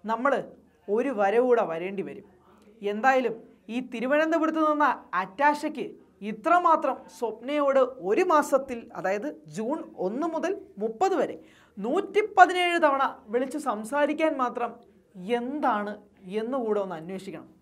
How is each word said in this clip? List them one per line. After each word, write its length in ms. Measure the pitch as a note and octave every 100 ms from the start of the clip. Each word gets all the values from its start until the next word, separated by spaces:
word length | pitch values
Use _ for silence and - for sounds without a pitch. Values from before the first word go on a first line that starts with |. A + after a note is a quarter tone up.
| G#3
നമ്മൾ 380 | A3+ C4 A#3+ - - _ _ -
ഒരു 200 | G#3+ C#4
വരവ് 360 | G#3+ G3+ A3 B3+
കൂടെ 180 | A#3
വരേണ്ടി 400 | F3+ E3 F#3 G3
വരും. 200 | D3 - - _ _ _ - _
എന്തായാലും 640 | G3+ G#3 C4 C4 A#3 - - _ -
ഈ 100 | A#3
തിരുവനന്തപുരത്ത് 920 | B3+ A#3 B3+ D4 D#4+ D#4+ D#4 D#4+ D#4
നിന്ന 320 | D4+ C#4+ - -
അറ്റാഷയ്ക്ക് 800 | F3 F#3+ - C#4+ D4 D#4 B3 C#3+ - _ _
ഇത്രമാത്രം 760 | G3+ - D#4+ F4 E4+ D#4 C#4 B3 - -
സ്വപ്നയോട് 600 | A3+ G#3+ A#3+ D4 C#4 C4+
ഒരു 420 | B3+ - F3+ A3
മാസത്തിൽ, 680 | F#4 D4+ A#3 C4+ C#4 A#3+ - F3+
അതായത് 460 | F3+ G#3 C#4 D4+ D#3
ജൂൺ 480 | D3+ A3+ D#4+ - -
ഒന്ന് 300 | F3+ A#3+ E4
മുതൽ 340 | D#4+ D#4+ G4+ - -
മുപ്പത് 380 | A3 A3 G4 F4
വരെ 240 | F#3+ - - - _ -
നൂറ്റി 480 | G#3 E4+ G4+ G4+ G#4+ G4
പതിനേഴ് 420 | F4+ F4+ F4 E4+
തവണ 340 | D#4 C4+ C4+ - G#3+
വിളിച്ച് 300 | A#3 C4+ D4
സംസാരിക്കാൻ 800 | C4+ G#3+ A3 C#4+ D4 D4+ D#4 C#4
മാത്രം 380 | B3 A#3+ A#3+ - - _ _ F#3+ F3+
എന്താണ് 680 | A#3+ A#3+ D4 C#4+ G#3 G#3 G#3 - _
എന്നുകൂടെ 560 | F#3+ G#3 A3+ C4+ A3 G#3
ഒന്ന് 160 | F#3+ E3
അന്വേഷിക്കണം. 540 | E3 F#3+ F#3 D#3 B2+ _